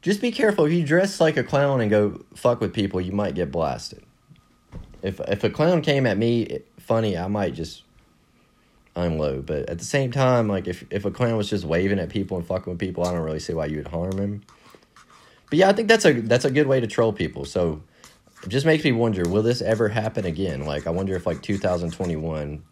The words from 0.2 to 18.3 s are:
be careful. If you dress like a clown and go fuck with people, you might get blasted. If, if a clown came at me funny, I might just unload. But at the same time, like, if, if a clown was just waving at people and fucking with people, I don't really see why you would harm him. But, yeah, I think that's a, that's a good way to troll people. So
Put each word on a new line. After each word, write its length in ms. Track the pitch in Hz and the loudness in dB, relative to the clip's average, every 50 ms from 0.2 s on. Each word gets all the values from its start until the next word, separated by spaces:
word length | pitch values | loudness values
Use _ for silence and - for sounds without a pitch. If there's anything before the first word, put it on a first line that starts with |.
be 100 | - 240 | 0 -2
careful. 340 | 233 - 269 214 202 - 160 | 0 2 2 2 4 4 2
If 80 | 147 165 | 4 4
you 100 | 175 165 | 2 2
dress 360 | 135 156 175 190 202 196 - | 4 4 4 4 2 2 2
like 180 | 170 160 156 - | 2 2 4 0
a 60 | 123 | -2
clown 380 | - - 139 143 139 139 127 | 0 2 2 2 2 2 2
and 80 | 113 104 | 2 4
go 340 | 104 104 104 104 82 - - _ - | 4 4 4 2 -2 -6 -16 _ -20
fuck 260 | - - 123 120 117 | 0 2 2 2 2
with 120 | 110 98 - | -2 -4 -2
people, 280 | 117 101 95 95 92 | -2 -4 -2 -2 -4
you 100 | 90 90 | -4 -2
might 240 | 95 101 104 95 69 | -2 -2 -2 -2 -2
get 160 | 80 87 73 | -4 -4 -2
blasted. 520 | 69 85 80 73 62 58 - - - - - _ _ _ _ _ - _ _ _ _ _ _ _ - - - - - - | -2 -2 -2 -2 -4 -6 -10 -14 -16 -18 -20 _ _ _ _ _ -20 _ _ _ _ _ _ _ -18 -18 -18 -18 -18 -8
If, 180 | - 98 98 - | -8 -8 -6 -6
if 220 | - - 101 107 - | -4 -4 -4 -2 -2
a 60 | 139 | -4
clown 320 | 139 - 151 170 180 165 | 0 2 2 4 4 2
came 240 | 139 160 143 139 131 | 2 2 0 2 2
at 120 | 117 98 98 | 2 2 2
me 420 | 113 117 120 117 110 - 62 - - _ _ - | 2 2 2 0 -2 -2 -6 -10 -10 _ _ -20
funny, 380 | - - 117 113 113 107 95 82 | -4 0 0 0 2 0 -2 -2
I 100 | 87 95 | -4 -4
might 260 | 104 107 98 87 65 | -2 -2 -2 -2 -4
just 300 | 69 82 78 - - _ _ _ - _ _ _ _ _ _ _ _ _ _ _ _ _ _ _ _ _ _ _ | -6 -10 -10 -10 -18 _ _ _ -20 _ _ _ _ _ _ _ _ _ _ _ _ _ _ _ _ _ _ _
unload. 500 | 87 87 85 80 78 76 73 67 67 69 | -2 -2 -2 0 0 -2 -2 -2 -4 -6
But 240 | 76 78 73 64 - | -4 -4 -4 -4 -6
at 80 | 85 85 | -8 -8
the 80 | - | -8
same 260 | - - 143 135 123 | -2 -2 -2 -2 0
time, 360 | 123 139 131 127 127 120 113 104 | 0 2 2 4 4 4 2 2
like, 200 | 101 95 90 90 | 0 -2 -2 -4
if, 160 | 87 - - - | -8 -8 -8 -6
if 160 | - 104 98 | -6 -4 -4
a 60 | 101 | -4
clown 260 | - - 123 117 117 110 | -2 -2 0 0 0 0
was 120 | 104 101 | 0 0
just 140 | 107 98 85 | -2 -4 -2
waving 360 | 78 80 85 92 98 104 98 | 0 0 2 2 2 0 0
at 100 | 87 82 | -2 -2
people 280 | - 107 98 87 98 90 | -4 -4 -4 -2 -4 -6
and 80 | 85 | -4
fucking 260 | - 95 92 - - | -4 -4 -4 -4 -6
with 80 | 90 85 | -6 -4
people, 260 | 104 92 87 85 87 | -4 -4 -2 -2 -2
I 60 | 90 | 0
don't 100 | 90 85 | 0 -2
really 180 | 80 78 78 - | -2 -2 -4 -6
see 140 | - - 85 | -6 -4 -4
why 140 | 80 78 76 | -4 -2 -4
you 100 | 76 76 | -4 -6
would 120 | 71 - | -6 -6
harm 280 | 82 82 87 92 95 95 | -4 -4 -4 -2 -2 -2
him. 240 | 98 101 104 101 104 _ - _ _ - - - _ _ _ - - _ - - - - _ _ _ _ | -4 -4 -4 -6 -10 _ -20 _ _ -20 -20 -20 _ _ _ -20 -20 _ -20 -20 -20 -20 _ _ _ _
But, 100 | - 156 | 4 4
yeah, 100 | 185 190 | 6 6
I 40 | 202 | 6
think 160 | 202 226 202 | 4 4 4
that's 160 | 226 220 220 | 4 6 6
a, 80 | 175 143 | 6 4
that's 320 | 120 113 110 117 127 - | 4 2 2 2 2 2
a 60 | 147 | 2
good 160 | 127 147 151 135 | 2 2 4 4
way 120 | 135 131 | 4 2
to 80 | 117 104 | 2 0
troll 260 | - - 117 113 104 | 0 2 2 2 2
people. 320 | - 90 - - - 71 | 0 -4 -4 -4 -8 -10
So 360 | 71 - - 87 85 76 76 - _ _ _ - - _ _ _ _ | -4 -2 0 0 0 -2 -4 -10 _ _ _ -20 -20 _ _ _ _